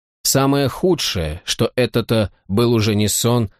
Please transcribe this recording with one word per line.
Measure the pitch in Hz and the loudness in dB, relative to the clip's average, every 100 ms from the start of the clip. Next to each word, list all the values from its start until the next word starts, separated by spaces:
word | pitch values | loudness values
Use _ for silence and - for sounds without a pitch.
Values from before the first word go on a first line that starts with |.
| _ _ | _ _
Самое | - 135 135 139 139 | -2 0 2 2 0
худшее, | - 180 170 - 98 80 80 | 0 0 0 -2 -4 -6 -6
что | - - 117 - | -6 -2 -2 0
это-то | 123 120 113 113 101 _ - | -2 0 0 0 0 _ -6
был | 98 120 | 0 2
уже | 120 107 104 | 2 2 0
не | 104 | 0
сон, | - 117 120 110 _ | 0 0 0 -2 _